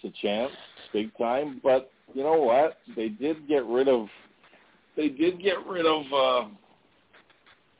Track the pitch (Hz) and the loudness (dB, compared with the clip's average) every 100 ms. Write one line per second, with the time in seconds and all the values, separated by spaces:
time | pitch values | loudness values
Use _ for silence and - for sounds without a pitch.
0 | 101 - 104 107 135 - - - - 104 | -10 -6 -4 -2 -4 -8 -20 -20 -6 -6
1 | 110 - 117 127 151 127 139 131 131 _ | -6 -4 -2 -2 -4 -2 2 2 0 _
2 | - 131 147 160 127 123 156 - - - | -12 -4 2 2 4 4 2 -2 -12 -8
3 | 113 110 147 160 143 143 113 123 139 123 | -6 -4 -6 -4 0 0 2 2 4 2
4 | 104 - - _ _ _ _ _ _ - | 0 -14 -20 _ _ _ _ _ _ -4
5 | 151 131 170 175 190 180 208 180 160 156 | -2 0 -2 0 -2 -2 -4 -2 0 0
6 | 135 139 131 127 107 104 _ _ _ _ | 0 2 2 2 -2 -10 _ _ _ _
7 | _ - _ _ _ _ _ | _ -20 _ _ _ _ _